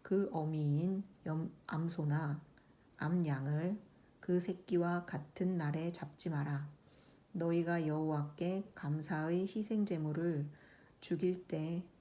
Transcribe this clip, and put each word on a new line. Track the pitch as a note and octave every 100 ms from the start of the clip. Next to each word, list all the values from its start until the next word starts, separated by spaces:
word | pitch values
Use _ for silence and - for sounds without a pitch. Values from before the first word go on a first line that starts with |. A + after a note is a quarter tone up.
그 | - F#3+ G3
어미인 | F3+ D#3 D#3 D3+ C#3+ F3 F#3+ G3+ - -
염-, | D#3 D#3+ - -
암소나 | D#3 E3 E3+ D3+ D3 D3 D3 - - - - - -
암양을 | D3+ F3+ D#3+ C3+ C3+ D3+ F3 G#3 - - - -
그 | - F3+
새끼와 | F3 F3+ - F3+ E3+ F3
같은 | F3 D3+ - - F#3 F3+
날에 | D3 D3+ E3+
잡지 | E3+ D3+ - F3
마라. | D3+ C#3+ C#3+ D3 - - - - - -
너희가 | F3+ E3+ E3+ E3+ E3+ D#3
여호와께 | D3+ D#3 D3+ D3 - E3+ F#3+ G3+
감사의 | - D3 D3+ D3+ D#3+ D#3+ F3 G3
희생제물을 | A3 G#3+ A3 G3+ E3+ D3+ D3+ E3+ D3+ D3 - - - - -
죽일 | - F3 F3+ F3+ -
때 | D#3 D#3 E3+ F3+ -